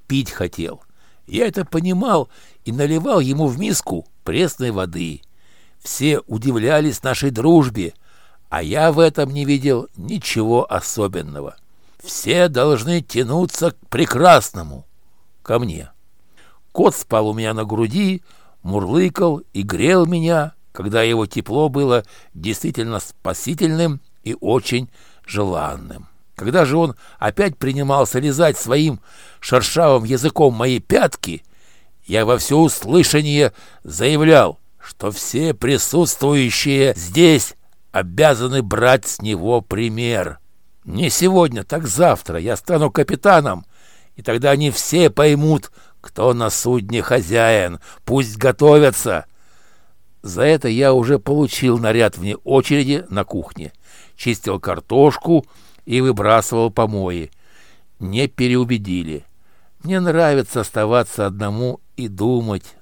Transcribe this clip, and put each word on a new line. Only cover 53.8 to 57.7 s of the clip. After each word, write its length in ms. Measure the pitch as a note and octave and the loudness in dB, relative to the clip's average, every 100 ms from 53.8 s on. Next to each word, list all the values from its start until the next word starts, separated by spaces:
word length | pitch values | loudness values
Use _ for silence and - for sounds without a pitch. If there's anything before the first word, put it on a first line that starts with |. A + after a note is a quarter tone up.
| - - - - | -20 -20 -20 -8
Чистил 440 | - A2 - F#2+ | -4 -4 -4 -6
картошку 840 | - E2+ - B2 D3 - E3 E3 - - - - | -4 -8 -2 4 4 4 0 0 0 -14 -20 -20
и 160 | - A#2+ | -4 0
выбрасывал 680 | C3 G#2 G2+ A2+ A2 A#2 A2+ | 0 0 4 4 2 0 0
помои. 640 | G#2 A2 G#2 F#2+ F2 D#2+ - - - - | 0 -2 -2 -4 -6 -8 -16 -20 -20 -20